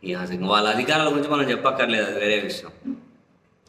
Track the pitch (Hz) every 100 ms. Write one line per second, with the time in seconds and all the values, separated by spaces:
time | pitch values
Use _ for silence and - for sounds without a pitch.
0 | 90 90 90 90 92 104 107 117 131 156
1 | 151 143 147 147 131 117 135 127 117 110
2 | 101 101 104 104 95 - 82 - - -
3 | - _ _ _ _ _